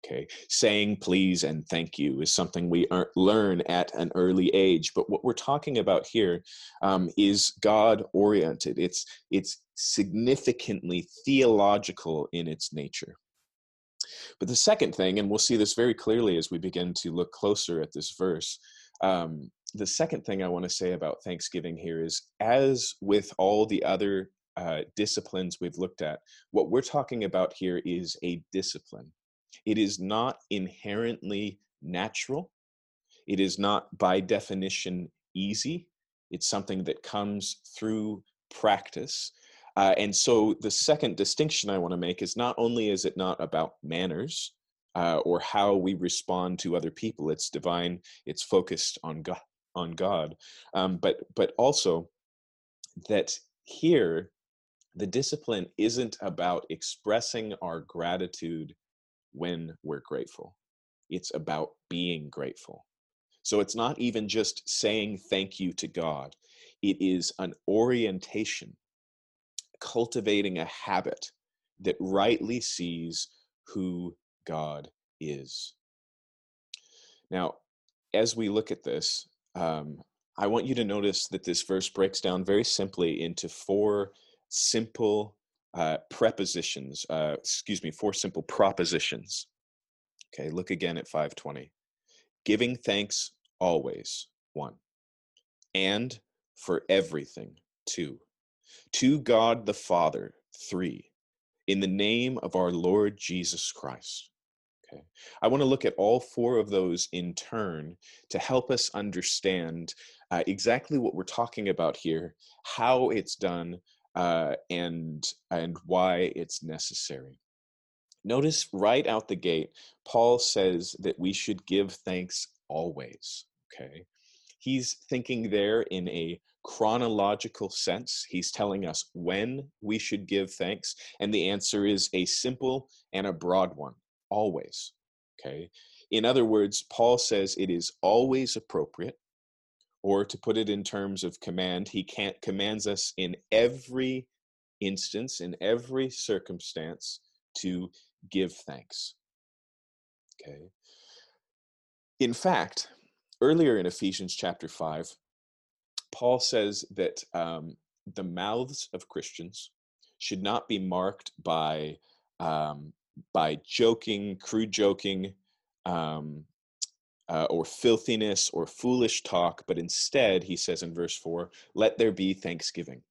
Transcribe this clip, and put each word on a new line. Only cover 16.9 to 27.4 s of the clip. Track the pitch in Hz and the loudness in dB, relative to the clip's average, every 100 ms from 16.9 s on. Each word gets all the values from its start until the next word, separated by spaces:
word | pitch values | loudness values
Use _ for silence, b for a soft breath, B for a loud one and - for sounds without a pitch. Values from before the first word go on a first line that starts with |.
| 85 | -4
to | 87 | -4
look | 82 87 | -2 -4
closer | - 101 101 - 85 | 0 0 2 0 -2
at | 76 | -4
this | 76 - - | -6 -10 -2
verse, | 92 78 - - B B B B | 0 0 -4 -10 B B B B
um, | 95 90 82 80 67 _ - 101 | 0 2 -2 -8 -12 _ -16 -6
the | 98 | -4
second | - 160 151 - | 0 -2 -2 -4
thing | 95 | -2
I | 92 | -2
want | 87 | -2
to | 90 | -4
say | - 92 | -2 -2
about | 90 78 - | -2 -4 -6
Thanksgiving | - 85 - 90 82 82 | -8 -8 -6 -6 -6 -8
here | 82 82 | -6 -4
is, | 82 - - _ | -4 -6 -10 _
as | 107 127 135 127 - - | 4 6 6 4 -2 -6
with | 98 101 101 - | 2 2 2 2
all | 95 107 110 | 4 6 4
the | 101 | 2
other, | - 95 101 98 95 _ _ - | 2 2 2 0 -4 _ _ -8
uh, | 87 78 - - | -4 -4 -6 -2
disciplines | 107 - - 92 92 - | -2 -2 -4 -4 -4 -4
we've | 87 82 | -8 -4
looked | 90 - | -6 -4
at, | 78 - b b b | -6 -6 b b b
what | 101 - | 2 4
we're | 117 | 2
talking | 135 147 131 120 98 | 2 -2 -2 -2 0
about | 92 | 0